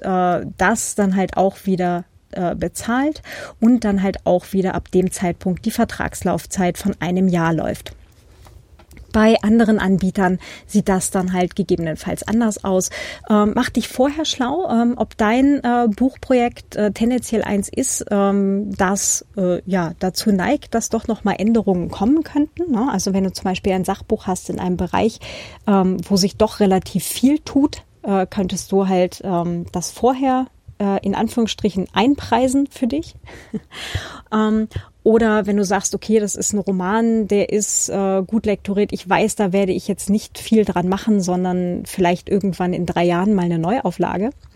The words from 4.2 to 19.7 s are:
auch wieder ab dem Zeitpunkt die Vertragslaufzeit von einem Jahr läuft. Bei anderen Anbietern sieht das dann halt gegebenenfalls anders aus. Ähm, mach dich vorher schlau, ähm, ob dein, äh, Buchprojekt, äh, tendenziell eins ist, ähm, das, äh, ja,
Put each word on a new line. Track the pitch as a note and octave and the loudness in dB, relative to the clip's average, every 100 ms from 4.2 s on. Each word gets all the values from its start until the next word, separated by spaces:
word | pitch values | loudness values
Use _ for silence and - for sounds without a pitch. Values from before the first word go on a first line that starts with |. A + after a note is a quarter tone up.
| - | 0
auch | F3 - | 0 0
wieder | F#3+ F#3+ F3 | -2 0 -2
ab | - | -2
dem | F#3 F3+ | 0 0
Zeitpunkt | - F3+ E3+ F#3+ F3 | -2 -4 -2 -4 -4
die | - | -4
Vertragslaufzeit | - A3+ - - - F#3 E3+ - - F3+ F3+ | -2 -2 -2 -6 -4 -2 -2 -4 -2 -2 0
von | G3+ - | -4 -4
einem | - F3+ F#3+ | -2 0 2
Jahr | F3 E3 | 2 2
läuft. | D#3+ - - - - - _ _ - - - - - - - - | 0 -2 -6 -10 -20 -20 _ _ -20 -20 -20 -20 -20 -20 -20 -4
Bei | G#3+ A3 A3+ | 4 4 4
anderen | G#3 A3+ A3 A3 | 4 4 4 4
Anbietern | F#3+ G3 F#3 G#3 F#3 F3+ - - - | 2 2 0 0 0 0 -6 -20 -2
sieht | G#3+ - | -2 2
das | F#3+ - | 0 0
dann | G3 F#3 | -2 -2
halt | F#3 F3+ | 0 -2
gegebenenfalls | - F3 F3+ E3 D#3 - F3+ - | -2 -2 0 -2 -6 -8 -8 -2
anders | A3 A#3 G3+ | 0 0 -2
aus. | G3 F#3 F#3 - - - - | 0 0 0 -6 -12 -14 2
Ähm, | G#3 G#3 | 4 4
mach | A3+ B3 | 2 0
dich | - - | -2 -4
vorher | - C4+ D4+ | 0 0 0
schlau, | D4+ - B3 D#4 F#4+ | -4 -2 -2 -2 0
ähm, | A3+ A#3+ A#3+ | 2 2 0
ob | G#3+ - | -4 0
dein, | G#3+ A#3+ C#4 C#4+ | 2 4 4 4
äh, | A#3+ A#3+ A#3+ | 2 2 2
Buchprojekt, | G3+ C4 - - B3+ A#3+ - - - | 2 0 -2 0 2 2 -2 -12 -2
äh, | G#3 | -2
tendenziell | G3+ A#3 B3+ - A3+ | 0 0 0 -2 -2
eins | - G3+ - | 0 -2 -2
ist, | - C4 - - | -4 -4 -4 -2
ähm, | G3+ G3 G3+ G3 G3 G#3 | 0 2 2 2 0 -4
das, | G3 F#3 G3 - - - - | -2 0 0 0 -2 -2 -4
äh, | F3+ F3 | 0 -2
ja, | - | -2